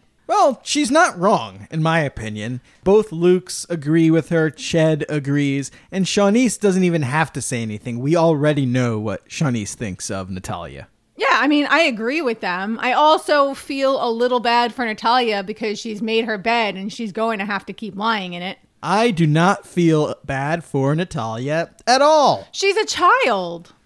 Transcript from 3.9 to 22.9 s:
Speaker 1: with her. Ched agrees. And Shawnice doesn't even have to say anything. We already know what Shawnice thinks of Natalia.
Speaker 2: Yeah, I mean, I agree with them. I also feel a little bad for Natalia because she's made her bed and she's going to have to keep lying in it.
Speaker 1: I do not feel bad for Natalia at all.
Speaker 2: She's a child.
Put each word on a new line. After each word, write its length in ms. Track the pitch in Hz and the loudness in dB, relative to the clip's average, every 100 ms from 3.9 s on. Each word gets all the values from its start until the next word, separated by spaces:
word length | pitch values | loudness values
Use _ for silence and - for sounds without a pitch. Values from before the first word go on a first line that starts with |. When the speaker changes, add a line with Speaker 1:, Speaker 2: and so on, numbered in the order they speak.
| 165 160 | 4 4
Speaker 1:
with 200 | 160 - | 4 2
her. 200 | 170 156 | 0 0
Ched 540 | - - 170 160 151 - | -4 -2 2 2 2 -2
agrees. 640 | 151 139 143 143 139 131 - - | -4 -2 0 0 -2 -6 -12 -8
And 160 | 190 180 | -4 0
Shawnice 520 | 208 202 226 247 - | 2 4 4 2 2
doesn't 260 | 208 185 | 2 2
even 180 | 180 165 | 2 2
have 300 | 123 151 156 | 0 0 -2
to 80 | 139 | -4
say 180 | - 120 | -6 -4
anything. 380 | 110 104 127 117 | -6 -8 -8 -4
We 180 | 139 170 | 0 4
already 480 | 165 151 151 143 | 4 4 2 2
know 340 | 127 127 120 107 | 2 2 0 -2
what 300 | 107 95 - | -4 -6 -8
Shawnice 460 | - 151 117 101 | -4 -2 -2 -6
thinks 360 | - 110 90 - | -8 -10 -8 -8
of 200 | 95 92 | -8 -8
Natalia. 580 | 92 - 87 78 69 - _ _ - | -10 -8 -10 -10 -16 -20 _ _ -4
Speaker 2:
Yeah, 100 | 494 | 0
I 140 | 254 269 | 2 2
mean, 180 | 294 285 | 0 2
I 120 | 285 | 2
agree 420 | 320 214 226 311 | 0 0 -4 -2
with 180 | 262 220 | -4 -4
them. 380 | 190 180 202 226 | -4 -4 -6 -4
I 140 | 247 | -2
also 580 | 247 302 311 - 294 277 | 2 4 4 2 2 2
feel 500 | 269 - 269 269 269 | -2 -8 -2 0 0
a 80 | 240 | -2
little 300 | 226 247 247 | 0 0 0
bad 320 | 233 240 240 | 0 0 0
for 120 | 247 | -2
Natalia 580 | 233 214 226 254 233 202 | -6 -2 0 2 2 -2
because 360 | 190 220 220 208 | -4 -6 -6 -6
she's 220 | 226 208 | -8 -6
made 240 | 220 226 | -2 -2
her 140 | 226 208 | -2 -4
bed 380 | 226 233 208 185 | 0 0 0 -4
and 160 | 196 | -8
she's 200 | - 220 | -8 -8
going 260 | 220 226 214 | -4 -2 -2
to 60 | |
have 220 | 202 202 - | -4 -6 -8
to 60 | |
keep 220 | - 214 | -12 -12
lying 380 | 190 226 214 180 | -6 -4 -4 -6
in 100 | 175 | -8
it. 160 | 180 - _ _ | -10 -10 _ _
Speaker 1:
I 280 | 156 202 240 | -2 2 2
do 160 | 170 156 | 2 2
not 400 | 151 180 196 - | 4 4 2 -4
feel 480 | 180 165 156 147 - | 0 2 4 0 -4
bad 400 | - 135 143 170 | -6 -4 -4 -4
for 300 | - 139 135 | -4 -2 0
Natalia 760 | 156 185 143 113 113 135 160 165 _ - | 0 -4 -6 -6 -6 -4 -4 -4 _ 0
at 160 | 262 | 4
all. 460 | 285 311 247 107 - | 6 6 4 2 -4
Speaker 2:
She's 260 | - 392 392 | -4 0 0
a 100 | |
child. 880 | - | -2